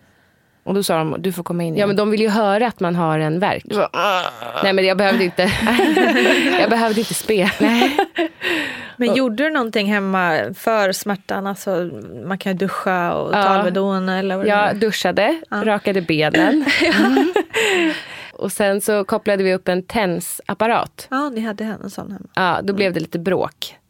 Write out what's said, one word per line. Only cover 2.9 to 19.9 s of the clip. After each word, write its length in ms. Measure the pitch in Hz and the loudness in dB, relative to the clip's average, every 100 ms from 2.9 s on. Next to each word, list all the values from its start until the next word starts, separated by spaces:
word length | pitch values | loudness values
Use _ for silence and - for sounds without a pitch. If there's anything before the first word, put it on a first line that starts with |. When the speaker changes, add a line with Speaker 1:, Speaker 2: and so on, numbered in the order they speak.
| 175 | 0
Speaker 2:
har 240 | 160 156 | 2 2
en 200 | 156 165 | 0 0
värk. 220 | 190 - - | 0 -2 -2
Speaker 1:
Du 100 | 208 | -2
bara, 140 | 170 | 0
"Åh." 680 | - 196 185 170 113 117 117 | 2 2 2 -2 -8 -10 -2
Speaker 2:
Nej, 100 | 196 | 0
men 120 | 190 190 | 2 2
jag 120 | 190 | 2
behövde 260 | 202 190 | 2 2
inte. 180 | 180 180 | 0 2
<laughs> 80 | 185 - 226 240 339 311 339 254 - - 302 359 | 0 2 0 2 2 4 4 4 4 2 2 2
Jag 100 | 254 | 2
behövde 300 | 226 226 220 | 2 2 0
inte 140 | 220 | -2
spe. 380 | 175 - 214 185 - | -4 -2 0 0 2
Speaker 1:
Nej. 380 | 208 233 269 302 392 - 320 - - 330 285 - - - | 2 4 2 2 -2 -2 -6 -4 -4 -4 -4 -10 -12 -2
Speaker 3:
Men 120 | 240 | 0
Speaker 1:
Och 80 | 233 | 2
Speaker 3:
gjorde 260 | 262 214 | 0 0
du 60 | 311 | 0
någonting 380 | 302 226 214 202 | 0 -2 0 0
hemma 520 | 208 196 190 175 156 104 190 | 0 2 2 2 2 -2 -2
för 340 | - 220 196 | 0 2 2
smärtan? 560 | 190 208 190 - 196 196 | 0 -4 -6 -4 -6 -4
Alltså, 420 | 196 - 175 175 107 98 113 131 | -6 -2 -2 -2 -8 -14 -12 -8
man 120 | 190 | -6
kan 140 | 196 | -4
ju 60 | 180 | -2
duscha 560 | 190 - 196 185 175 | -2 -2 -2 0 0
och 180 | 160 143 | -2 0
ta 60 | 208 | 0
Speaker 2:
Ja. 60 | 196 | 2
Speaker 3:
Alvedon 640 | 196 185 190 196 190 185 | 2 0 0 0 -2 -2
eller 280 | 185 196 185 | -2 -2 -2
vad 80 | 208 | 0
det 40 | |
Speaker 2:
Jag 140 | 208 208 | 2 2
Speaker 3:
nu 40 | |
är. 40 | |
Speaker 2:
duschade, 680 | 202 214 - 185 180 214 320 - | 0 -2 0 -2 2 0 0 -4
Speaker 3:
Ja. 120 | 208 214 | -4 0
Speaker 2:
rakade 360 | 208 208 190 | 0 0 -2
benen. 640 | 170 156 151 - 185 302 277 | 0 2 2 4 2 2 2
Speaker 3:
<laughs> 60 | - 339 208 226 | 2 2 4 4
Speaker 2:
Mm. 280 | 269 302 370 - 440 427 370 330 294 - - - | 4 2 0 -2 -2 0 2 0 -2 -10 -16 -18
Och 180 | - 196 | -8 -6
sen 300 | - 202 202 | 0 0 0
så 220 | 208 208 | 0 0
kopplade 400 | 196 214 208 196 | 0 -2 0 2
vi 100 | 190 | 2
upp 140 | 185 - | 0 0
en 160 | 180 | -2
tensapparat. 1200 | 185 | -2